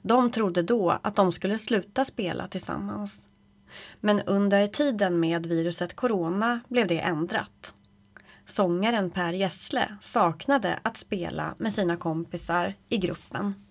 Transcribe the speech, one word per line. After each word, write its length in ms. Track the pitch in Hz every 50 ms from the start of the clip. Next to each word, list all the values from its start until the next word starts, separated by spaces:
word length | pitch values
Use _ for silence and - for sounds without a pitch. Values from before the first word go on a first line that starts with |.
De 300 | - 190 233 254 247 233
trodde 300 | 240 220 220 190 175 180
då 380 | 170 185 240 233 190 170 - - -
att 120 | 208 202
de 160 | - 202 240
skulle 260 | - - - 190 208
sluta 480 | 220 - - 233 202 - - _ - 269
spela 420 | - - - 202 170 - - 185
tillsammans. 800 | 190 - 185 - - - - 202 202 202 208 208 202 - - - _ _ _ _ _ _ _ _ - - - - - - _
Men 220 | - 214 208 202
under 460 | - - 196 196 202 202 196 202 208
tiden 520 | 208 208 - 294 285 240 208 202 185 175 170
med 260 | 165 165 170 170 170
viruset 500 | 165 170 165 165 175 170 - 175 175 -
corona 640 | - - 247 220 185 170 165 180 202 220 233 240 240 -
blev 200 | - 240 247 220
det 120 | 175 170 160
ändrat. 760 | - 180 170 147 165 185 220 - - - _ _ - - - _ _ _ _ _ _ _ _ - - - - - _
Sångaren 640 | - - - 196 175 175 175 202 226 240 220 190 175
Per 220 | - 190 180 170 170
Gessle 640 | 190 196 180 - - - - - 254 - - 208 -
saknade 800 | - - - 240 196 165 160 - - - 277 269 202 175 170 -
att 160 | - 226 226
spela 580 | - - _ 214 190 170 165 - 156 151 156 -
med 160 | - - 226 202
sina 240 | 220 196 175 170
kompisar 760 | 170 - 170 160 160 170 - - 165 - - 170 175 175 196 196 _ _ _
i 80 | 233
gruppen. 580 | 208 180 170 170 - - - - - 196 202 196 - - _